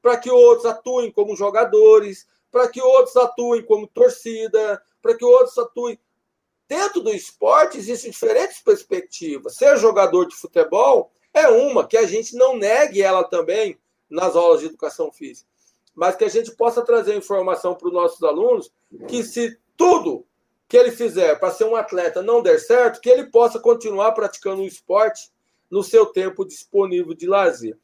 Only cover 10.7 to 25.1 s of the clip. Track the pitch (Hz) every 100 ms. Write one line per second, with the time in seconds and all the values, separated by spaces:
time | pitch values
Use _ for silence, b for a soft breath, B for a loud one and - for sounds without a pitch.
10.7 | 190 262 262 - _ _ 302 311 226 277
11.7 | 233 - 226 208 208 226 240 262 247 202
12.7 | 240 302 196 190 185 175 175 165 202 214
13.7 | - _ _ _ 156 185 170 170 160 156
14.7 | 160 151 - 156 _ 135 123 _ _ _
15.7 | _ _ - 175 185 214 226 226 - 233
16.7 | 233 233 233 196 208 - 196 185 170 180
17.7 | 180 175 175 175 170 160 151 226 233 -
18.7 | _ _ - 233 240 226 - 233 - _
19.7 | _ 349 349 220 127 - _ _ _ _
20.7 | 240 247 233 233 190 170 151 185 170 220
21.7 | 226 214 180 170 170 202 240 185 156 -
22.7 | 240 240 240 233 254 285 233 233 233 233
23.7 | 233 220 196 208 220 208 - 196 190 190
24.7 | - _ 190 220